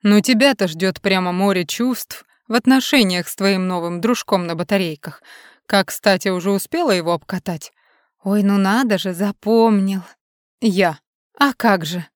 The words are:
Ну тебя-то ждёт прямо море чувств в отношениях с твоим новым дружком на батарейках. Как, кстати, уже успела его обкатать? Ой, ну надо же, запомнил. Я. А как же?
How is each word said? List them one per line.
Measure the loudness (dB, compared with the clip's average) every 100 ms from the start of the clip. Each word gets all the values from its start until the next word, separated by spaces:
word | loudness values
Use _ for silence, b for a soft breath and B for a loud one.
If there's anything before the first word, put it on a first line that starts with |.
Ну | 2 0
тебя-то | 2 2 2 2 -4
ждёт | -2 -4 -2
прямо | -2 0 -2
море | 0 0 0 -4
чувств | -4 -4 -4 -10 -16 _ _ _
в |
отношениях | -2 2 2 2 2 2 0 -6
с | -2
твоим | 0 0 -2
новым | -4 -4 -4
дружком | -2 -2 0 -2 -2
на | -6
батарейках. | -2 -2 -2 -6 -14 -16 B B B B _
Как, | 0 0
кстати, | -2 0 2 0
уже | -4 -2
успела | -2 -2 -2 0
его | 0 0
обкатать? | -4 -4 -8 -6 -10 -12 _ _ _ _ _
Ой, | -2 0
ну | 2 2
надо | 2 0 0 0
же, | -2
запомнил. | -4 -4 -4 0 4 4 4 0 -4 -8 _ _ _ _ _
Я. | -2 2 0 0 _ _ _ _
А | 0
как | 2 2 2 0
же? | -6 -8